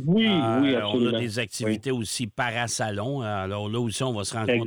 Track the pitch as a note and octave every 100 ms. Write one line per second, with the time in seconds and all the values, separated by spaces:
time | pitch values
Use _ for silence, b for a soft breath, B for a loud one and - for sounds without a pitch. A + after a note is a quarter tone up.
0 | C#3 G3+ A3 F#3 A2+ A#2+ C#3+ B2 G#2 B2
1 | A#2+ A2+ A#2 G#2 G2 - A2 A2 C3+ B2+
2 | G#2+ - A#2 - B2 A#2 A#2+ - A2 G#2
3 | A2+ C#3+ A2 G2+ F#2+ G#2 G#2 A#2 A#2 F#2+
4 | C3 G#2+ F#2+ A#2 A2 A#2+